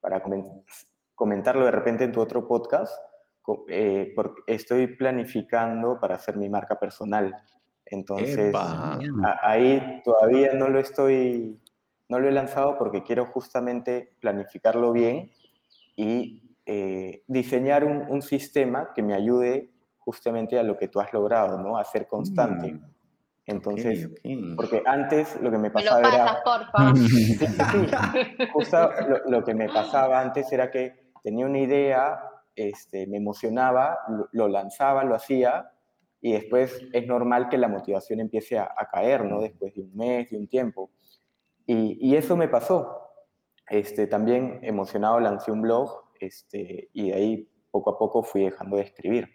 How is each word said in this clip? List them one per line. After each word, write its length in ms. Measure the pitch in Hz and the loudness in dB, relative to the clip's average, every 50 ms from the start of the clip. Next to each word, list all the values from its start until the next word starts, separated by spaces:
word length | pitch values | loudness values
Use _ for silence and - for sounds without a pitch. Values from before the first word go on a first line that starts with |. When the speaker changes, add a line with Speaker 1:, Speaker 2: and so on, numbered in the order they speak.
Speaker 1:
para 220 | - 92 95 95 | -4 -4 -4 -4
comen-, 400 | 95 98 98 98 95 - - - _ _ - - - _ _ _ _ _ _ | -4 -4 -6 -6 -6 -10 -16 -20 _ _ -20 -20 -20 _ _ _ _ _ _
comentarlo 500 | - 120 107 104 98 95 127 127 135 131 | -2 -2 0 0 0 0 0 2 4 4
de 60 | 123 | 4
repente 340 | 110 107 - 120 117 117 127 | 4 2 0 0 0 2 0
en 80 | 123 | 0
tu 80 | 113 117 | 2 0
otro 260 | 113 113 - 123 117 | -2 0 -2 -4 -2
podcast, 460 | - 117 117 117 - - 160 214 - - - - - _ - _ _ _ _ | 0 -2 -2 0 0 -2 -2 -2 -4 -8 -14 -16 -20 _ -20 _ _ _ _
co-, 240 | _ - 107 - - - | _ -6 -6 -6 -6 -6
eh, 440 | 85 95 107 101 98 98 98 - - | -4 0 0 2 2 0 -2 -4 -4
porque 280 | - 107 - - - - | -4 -4 -4 -6 -12 -4
estoy 420 | - 113 107 - - 123 127 127 123 | -4 -4 -4 -2 0 2 2 2 0
planificando 1080 | 123 _ 131 131 127 123 117 117 - 113 101 _ - 117 113 113 113 113 113 120 127 123 | -2 _ -2 0 0 -2 -4 -4 -4 -6 -4 _ 0 0 0 0 -2 -2 -2 -2 -2 0
para 180 | - 95 92 | -2 -2 -2
hacer 200 | 92 - - 101 | -4 -4 -8 -6
mi 140 | 104 101 101 | -6 -4 -2
marca 280 | 101 101 98 - 107 - | -4 -4 -2 -4 -4 -4
personal. 560 | 104 98 - - 104 101 104 107 101 95 95 - _ _ _ _ _ _ _ _ _ | -4 -8 -6 -10 -6 -2 0 0 0 -2 -4 -10 _ _ _ _ _ _ _ _ _
Entonces, 500 | - 101 95 95 - 98 101 110 135 143 123 104 104 | -12 -12 -12 -8 -6 -6 -4 -4 -2 0 0 0 2
Speaker 2:
¡Epa! 420 | 101 101 92 87 82 80 78 76 - | 2 0 -2 -2 -4 -6 -6 -6 -6
Speaker 3:
Ah, 40 | - | -6
bien. 260 | 139 147 139 107 95 | -6 -6 -4 0 0
Speaker 1:
a-, 140 | 104 92 - | 0 0 2
ahí 600 | - 107 110 113 127 131 135 135 131 - - - - | 2 2 4 6 6 6 4 4 0 -4 -12 -6 0
todavía 480 | 120 113 110 110 113 123 135 139 139 | 4 6 6 6 6 6 6 4 4
no 160 | 135 135 135 135 | 4 2 2 2
lo 100 | 135 135 | 2 2
estoy, 760 | 135 135 - - 139 135 135 131 127 123 120 120 113 110 110 - _ _ _ _ _ _ _ _ _ _ | 0 0 0 2 4 4 4 4 2 0 0 -2 -6 -8 -10 -14 _ _ _ _ _ _ _ _ _ _
no 100 | 123 127 | -2 0
lo 100 | 131 139 | 2 2
he 40 | |
lanzado 440 | 139 139 135 131 - 143 139 143 143 139 | 2 2 0 -2 -2 0 0 0 2 0
porque 240 | 123 104 98 95 | -2 -2 -2 -4
quiero 240 | - - 120 120 123 | -4 -2 -2 -2 -2
justamente 880 | 120 - 131 127 - _ 127 123 123 123 120 120 - 123 123 123 _ _ _ | -2 -4 -8 -8 -4 _ -4 -2 -2 -4 -4 -4 -4 -4 -4 -6 _ _ _
planificarlo 720 | - 110 98 101 98 - _ - _ 113 117 120 120 120 | -2 -2 -2 -2 -6 -10 _ 0 _ 2 2 4 2 2
bien 380 | 117 120 117 117 123 156 185 - _ _ _ _ _ _ _ _ _ _ _ _ _ | 4 4 4 2 2 -2 -8 -12 _ _ _ _ _ _ _ _ _ _ _ _ _
y, 460 | - 107 107 117 123 113 - 117 107 _ _ _ _ _ | -6 -2 -2 -2 -2 -4 -6 -10 -18 _ _ _ _ _
eh, 560 | - 107 101 98 95 95 95 95 92 90 - _ | -6 -6 -4 -4 -4 -6 -6 -8 -10 -12 -16 _
diseñar 580 | - 127 131 120 - 139 123 131 135 143 143 147 | -4 -2 -2 -2 0 -2 0 2 2 2 2 2
un, 200 | 147 147 143 - - | 2 0 -2 -4 -4
un 120 | 131 143 | -4 -6
sistema 680 | 139 - 143 139 143 - - 147 135 127 123 135 156 - - | -2 -2 -4 -4 -4 -2 0 0 0 2 0 -4 -6 -6 -4
que 80 | - | -2
me 120 | 107 104 101 | -2 0 0
ayude 560 | 98 104 113 123 123 123 123 127 135 131 - _ _ _ _ _ _ | 0 2 2 2 2 2 2 0 -2 -4 -8 _ _ _ _ _ _
justamente 600 | _ - 117 - - 120 117 113 110 101 123 123 | _ -12 -12 -6 -4 -4 -2 -2 -4 -2 0 0
a 40 | |
lo 140 | 113 110 101 | 0 0 0
que 120 | - 98 95 | -2 -4 -4
tú 120 | - 101 | -2 -4
has 120 | 101 107 | -4 -2
logrado, 460 | - 110 101 104 117 113 104 95 92 95 | -2 -2 0 2 2 2 2 2 0 -4
¿no? 180 | 95 98 113 113 | -4 -4 -4 -4
A 60 | 104 | -4
ser 220 | - - 110 101 | -4 -4 -6 -4
constante. 680 | - - 104 104 95 98 131 123 113 95 87 85 92 | -4 -6 -6 -6 -4 0 0 0 0 0 -4 -6 -8
Speaker 2:
Mm, 120 | 78 76 - - _ _ _ _ _ _ _ _ _ _ _ | -10 -12 -16 -20 _ _ _ _ _ _ _ _ _ _ _
Speaker 1:
Entonces, 580 | - 104 95 90 104 104 107 120 120 110 90 82 | -8 -8 -6 -4 -6 -6 -4 -2 -2 -2 -2 -4
Speaker 2:
ok, 60 | 82 - - _ | -10 -12 -12 _
ok. 320 | - 135 127 98 85 85 | -10 -8 -8 -8 -8 -6
Speaker 1:
porque 260 | 82 113 - 120 107 - | -6 -4 -2 -2 0 0
antes 500 | 131 135 143 143 - 151 151 156 156 - - | 0 0 0 0 0 0 0 0 -2 -6 -4
lo 100 | - 123 | -2 0
que 60 | 113 110 | 0 0
me 40 | - | 0
Speaker 4:
Me 40 | 107 | 0
lo 40 | |
Speaker 1:
pasaba 280 | - 208 208 214 208 233 | 0 0 2 4 4 6
era 240 | - 254 254 247 233 | 6 6 6 6 4
Speaker 4:
pasas, 160 | 226 220 - - | 4 2 2 0
porfa. 500 | 247 240 220 - - - - 135 131 131 | 0 0 0 -2 -2 4 6 6 8 8
Speaker 1:
Sí, 120 | 131 120 113 | 8 6 6
sí, 380 | 123 120 110 107 113 104 151 | 6 6 6 4 4 2 2
sí. 0 | |
Speaker 3:
<laughs> 1080 | 127 101 - - - - 202 185 147 - 254 - 214 - 254 247 - - - 262 233 | 0 2 0 0 2 4 2 2 2 2 0 0 0 0 0 -2 -2 -2 -4 -4 -2
Speaker 1:
Justo 380 | - 147 156 - - 165 170 - - - - 143 | 0 -2 0 4 4 4 4 4 2 0 0 0
lo, 220 | 135 - - 135 123 117 | 0 0 2 2 0 2
lo 60 | - | 2
que 100 | 120 110 | 0 -2
me 140 | 110 110 101 | 0 -2 0
pasaba 520 | 101 110 104 - - 139 131 131 131 127 | 0 0 0 2 2 2 2 4 4 2
antes 300 | 131 127 127 147 135 - | 2 0 -2 -4 -4 -2
era 180 | 143 127 127 127 | 0 0 0 0
que 400 | - 131 127 127 127 _ _ _ _ - | -2 -4 -4 -4 -8 _ _ _ _ -10
tenía 240 | _ 107 107 117 127 | _ -6 -4 -2 -2
una 120 | 135 139 135 | 0 0 0
idea, 600 | 135 127 143 143 143 139 135 127 135 147 156 - - - - - _ _ _ | 2 2 2 2 2 2 2 2 2 0 -2 -4 -10 -14 -16 -20 _ _ _
este, 520 | - 107 101 101 - - _ - 95 95 | -6 -6 -6 -6 -8 -16 _ -10 -8 -8
me 100 | 95 101 104 | -6 -6 -6
emocionaba, 800 | 104 104 104 - - 113 110 123 127 127 127 127 131 147 170 - - - | -4 -6 -6 -6 -6 -4 0 0 2 2 2 2 2 0 -2 -4 -6 -8
lo, 180 | 110 104 101 - | -6 -6 -6 -6
lo 160 | - 113 110 104 | -2 0 0 2
lanzaba, 560 | 98 98 98 98 - - 139 139 139 135 135 | 2 0 -4 -4 -4 -2 0 2 2 2 2
lo 100 | 131 117 | 0 0
hacía, 560 | 110 - - 139 127 127 123 139 170 - - _ _ _ _ _ _ _ _ _ _ | -2 0 -2 0 2 2 2 2 0 -6 -10 _ _ _ _ _ _ _ _ _ _
y 120 | - 120 | -2 0
después 500 | 110 104 - - 120 123 127 127 127 - - - | 0 0 0 0 2 2 2 2 -2 -12 -14 -4
es 140 | - 120 117 | -4 -4 -2
normal 420 | 123 123 120 120 120 123 123 127 127 | 0 0 0 2 2 2 2 2 0
que 80 | - 131 | 2 2
la 100 | 123 113 | 2 0
motivación 520 | 104 95 - - 101 95 - - 113 110 | 0 -4 -4 -4 -4 -4 -4 -4 -6 -6
empiece 380 | 113 107 113 110 107 - 123 110 | -6 -4 -4 -6 -4 -2 -4 -2
a, 60 | 98 - - | -2 -4 -6
a 120 | - 107 - | -8 -6 -4
caer, 340 | - 90 101 120 139 123 113 | -2 0 2 2 2 2 0
¿no? 160 | 98 104 104 | -2 -4 -4
Después 340 | 110 110 - _ 98 98 _ | -4 -6 -6 _ -12 -10 _
de 80 | 104 | -12
un 120 | 95 92 95 | -14 -12 -8
mes, 320 | 104 113 123 123 123 120 120 | -6 -4 -2 -2 -2 -4 -6
de 60 | 113 | -8
un 120 | 107 104 - | -10 -8 -2
tiempo. 420 | - 131 127 113 - - 95 - _ _ _ _ _ _ _ _ _ _ _ _ _ _ _ | -2 -2 -2 -2 -6 -8 -14 -14 _ _ _ _ _ _ _ _ _ _ _ _ _ _ _
Y, 320 | - 120 113 110 107 - - | -2 0 2 2 0 -2 0
y 160 | 127 131 139 | 2 4 4
eso 200 | 156 151 - 180 | 4 4 2 2
me 120 | 170 165 143 | 2 2 2
pasó. 600 | - - - - 185 170 - - - - - - _ - _ _ _ _ _ _ _ _ _ - | 2 0 2 2 0 0 0 -4 -10 -14 -16 -18 _ -20 _ _ _ _ _ _ _ _ _ -2
Este, 380 | 104 104 101 - - - 107 | -2 -2 -2 -2 -2 -2 -2
también 520 | 101 110 104 110 113 120 127 131 127 123 - | 0 0 0 2 2 2 2 0 -4 -8 -8
emocionado 580 | - 113 107 98 98 95 - 104 104 110 117 120 | -6 -4 -4 -4 -4 -4 -2 0 2 2 2 4
lancé 320 | 117 107 101 98 - - | 2 2 0 -2 -4 -4
un 80 | 107 107 | -4 -2
blog, 420 | 110 113 117 120 135 135 - - - _ _ _ | 2 2 2 2 2 -2 -6 -16 -20 _ _ _
este, 720 | - 95 - - _ _ - 101 95 90 92 87 - - | -12 -12 -12 -18 _ _ -12 -12 -10 -10 -12 -14 -16 -12
y 180 | _ 104 104 95 | _ -4 -4 -2
de 40 | 98 | 0
ahí 340 | 95 101 110 110 107 110 _ _ _ _ _ | 0 0 0 0 -4 -8 _ _ _ _ _
poco 200 | - 104 95 107 | -4 -2 0 0
a 80 | 104 - | 0 0
poco 240 | 110 101 - 120 | -2 0 0 -2
fui 200 | 104 - - 101 | -2 0 0 0
dejando 340 | 98 95 - - 90 95 101 | 0 0 0 -6 -8 -4 -2
de 60 | 101 | -2
escribir. 460 | 101 - _ - - 90 113 120 107 - | -2 -4 _ -8 -4 0 0 0 -2 -4